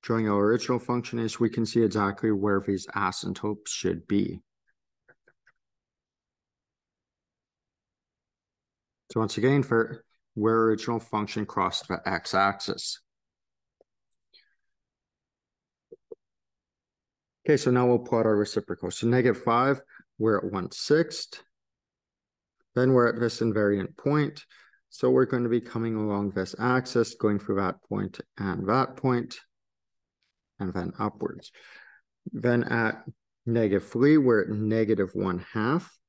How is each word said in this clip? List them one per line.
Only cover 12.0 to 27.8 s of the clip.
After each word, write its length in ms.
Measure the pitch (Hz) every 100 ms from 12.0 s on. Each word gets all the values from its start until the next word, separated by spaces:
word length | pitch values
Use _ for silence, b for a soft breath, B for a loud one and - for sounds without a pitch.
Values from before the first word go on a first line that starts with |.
| -
x-axis. 920 | 92 - 95 98 98 - - - - _ _ _ _ _ _ _ _ _ _ _ _ _ b b b _ _ _ _ _ _ _ _ _ _ _ _ _ - _ - _ _ _ _ _ _ _ _ _ _ _ _
Okay, 120 | - 147
so 140 | -
now 160 | 123 123
we'll 120 | 120
plot 260 | 123 117
our 100 | 110
reciprocal. 560 | 107 104 - - 90 90
So 160 | - 117
negative 360 | 123 123 107
five, 380 | - 117 127 135 - B B _
we're 200 | 110 101
at 120 | 95
one 220 | 98 90
sixth. 680 | - - 151 165 - - - - _ _ _ _ _ _ _ _ _ _ _ _
Then 180 | - 127
we're 160 | 131 120
at 120 | 113
this 200 | 117 -
invariant 560 | 117 107 104 101 95 -
point. 460 | - 147 151 147 - b b b _
So 220 | - 127
we're 160 | 131 127
going 160 | 127
to 60 | 120
be 120 | 120
coming 340 | 113 117 113
along 360 | 110 107 101 101
this 240 | 95 95 -
axis, 560 | 117 127 127 120 117
going 240 | - 110 101
through 180 | - 98
that 260 | 95 -